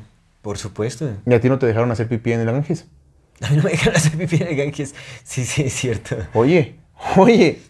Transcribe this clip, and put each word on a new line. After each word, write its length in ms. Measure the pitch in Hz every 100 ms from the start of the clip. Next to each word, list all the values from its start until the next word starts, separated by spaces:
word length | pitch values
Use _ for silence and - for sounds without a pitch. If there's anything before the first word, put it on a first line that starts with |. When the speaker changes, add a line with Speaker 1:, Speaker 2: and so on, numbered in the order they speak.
| 107 _ _ _
Speaker 1:
por 160 | 104 101
supuesto. 480 | 107 - 107 127 151 101 120
Speaker 2:
¿Y 60 |
a 80 | 120
ti 80 | 123
no 100 | 131
te 60 | 123
dejaron 260 | 110 120
hacer 160 | 110 117
pipí 240 | 117 117
en 80 | 117
el 60 | 113
Ganges? 400 | 123 147 170 - _ _ _ _ _
Speaker 1:
A 80 | -
mí 80 | 147
no 60 |
me 80 | 175
dejaron 260 | 165 - 175
hacer 160 | 156 156
pipí 200 | 175 165
en 100 | 170
el 80 | 143
Ganges. 400 | 143 147 139 - - - -
Sí, 180 | -
sí, 200 | 123 -
es 100 | 139
cierto. 420 | - 127 104 - 120 90
Speaker 2:
Oye, 440 | 107 123 175 143 - _ - - -
oye. 420 | 190 226 170 113 -